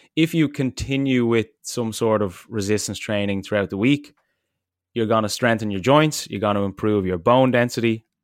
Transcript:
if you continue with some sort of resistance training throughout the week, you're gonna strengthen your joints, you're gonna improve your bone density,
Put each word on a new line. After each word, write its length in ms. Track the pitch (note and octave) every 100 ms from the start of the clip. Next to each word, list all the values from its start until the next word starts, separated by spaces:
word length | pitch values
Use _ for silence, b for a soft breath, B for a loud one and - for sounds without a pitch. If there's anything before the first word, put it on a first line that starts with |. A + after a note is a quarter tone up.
| b -
if 180 | D#3+
you 140 | E3 D3
continue 760 | D3 C3 - - C#3 C#3 B2+ A#2
with 220 | A#2 G#2+ _
some 280 | - - A2+
sort 300 | G#2+ A#2 G#2+
of 240 | G2+ F2 -
resistance 520 | A2 G2 G#2 - G2+
training 440 | - G#2 G2+ G2
throughout 280 | F#2 G#2 F#2
the 60 | G2
week, 360 | A#2+ C#3+ D3 _ _ _ _ _ _ _ _
you're 120 | A#2 A2
gonna 220 | A2+ G#2+
strengthen 420 | - B2 A2 G#2+
your 80 | G2
joints, 500 | F#2 C#3+ D#3 D3 -
you're 120 | G2
gonna 220 | G#2 G2+
improve 420 | G2 F#2+ G#2+ G#2 F#2
your 120 | F2+
bone 340 | G2 B2 C3
density, 540 | A#2+ A#2+ - A#2 A2 - _